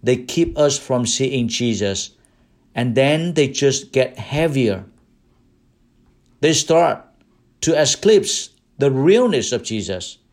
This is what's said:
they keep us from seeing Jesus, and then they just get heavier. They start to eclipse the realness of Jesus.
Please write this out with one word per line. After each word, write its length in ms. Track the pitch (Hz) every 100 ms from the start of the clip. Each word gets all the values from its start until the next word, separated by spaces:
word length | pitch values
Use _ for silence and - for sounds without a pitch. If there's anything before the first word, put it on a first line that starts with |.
they 140 | 123 123
keep 400 | - - 170 160
us 200 | 147 139
from 280 | - 127 120
seeing 400 | - 131 131 117
Jesus, 640 | - 123 104 101 95 - _ _ _ _ _ _ -
and 200 | 123 117
then 380 | 135 156 170
they 140 | 156 135
just 440 | 139 143 131 -
get 280 | 135 127 -
heavier. 640 | 104 143 165 135 117 95 95 _ _ _ _ _ _ _ _ _ _ _ _ _ _ _
They 120 | 147
start 500 | 156 - 165 170 - - _ _ _ _ _
to 200 | - 160
eclipse 680 | 147 - 196 214 - - - _ _ _
the 140 | 139
realness 600 | 131 147 214 247 151 107
of 120 | 120
Jesus. 560 | - 110 92 92 - - _